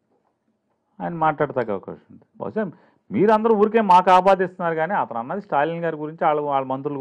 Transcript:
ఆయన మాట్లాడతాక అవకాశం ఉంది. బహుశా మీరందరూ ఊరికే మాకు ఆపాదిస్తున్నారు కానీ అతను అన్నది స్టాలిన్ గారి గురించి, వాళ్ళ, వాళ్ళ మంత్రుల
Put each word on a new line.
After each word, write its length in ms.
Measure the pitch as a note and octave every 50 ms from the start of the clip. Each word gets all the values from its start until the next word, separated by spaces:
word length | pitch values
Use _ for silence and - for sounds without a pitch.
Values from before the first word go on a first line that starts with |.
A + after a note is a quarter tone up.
| _ _ _ _ _ _ _ _ _ _ _ _ _ _ _ _ _ _ _ _
ఆయన 120 | F3+ - E3+ E3 D#3+
మాట్లాడతాక 480 | D#3 D3+ C#3+ D#3 C#3 B2 B2+ A#2+ A2 G2+
అవకాశం 320 | F#2 - - E2+ - _ _
ఉంది. 140 | G#2 - _ _ _ _
బహుశా 220 | A#2 A2 A2 G#3 A3 E3+ - - _ _ _ _ _ _ F3+
మీరందరూ 380 | G3+ F3+ G#3+ A3 G#3+ A3 A#3 A3+ G3+
ఊరికే 220 | G#3 G#3+ G#3 A3+ A3 G3 F3+
మాకు 180 | F#3 G3+ G3 F#3
ఆపాదిస్తున్నారు 600 | F#3 F3+ G3 G3 F#3 F#3+ F3 - - F3+ E3+ E3 D#3+
కానీ 140 | D#3 E3+ G3+ F3 B2+
అతను 160 | A2 A#2+ A#2 A#2
అన్నది 200 | C3 E3+ G3+ G3
స్టాలిన్ 360 | - D#3 C#3+ D3 D#3+ E3+ E3+ E3+
గారి 120 | E3 D#3+ D3+ D3+
గురించి, 200 | D3+ D#3+ E3 F#3
వాళ్ళ, 140 | D#3+ D3+ D3+ D3 D3
వాళ్ళ 160 | C#3 C3+ C3+ C3 C3
మంత్రుల 260 | C3+ C3+ D3 C#3+ C#3